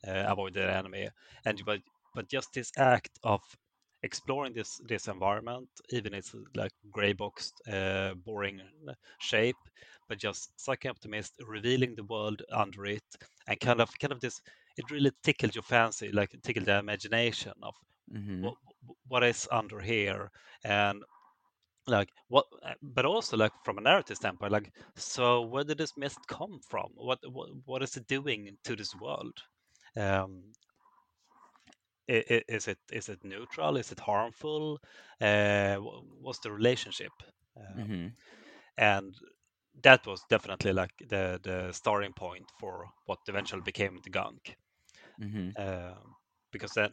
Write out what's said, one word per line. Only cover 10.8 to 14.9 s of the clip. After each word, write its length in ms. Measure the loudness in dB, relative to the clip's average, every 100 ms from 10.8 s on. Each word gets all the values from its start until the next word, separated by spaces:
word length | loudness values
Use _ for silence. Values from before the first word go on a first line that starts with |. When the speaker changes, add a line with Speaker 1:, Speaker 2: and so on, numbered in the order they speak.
| -4
Speaker 1:
up 100 | -8
the 80 | -8
mist, 260 | -8 -8 -12 -12
revealing 480 | -4 2 2 2
the 100 | -2
world 380 | -6 -4 -2 -4 -4
under 320 | -2 -2 -2
it, 200 | -6 -6 -8 -20 -20 _ -6
and 120 | -2
kind 200 | 2 4
of, 80 | 4 2
kind 140 | -6
of 80 | -4
this, 220 | -6 -8 -16 -20 _ -14
it 140 | -8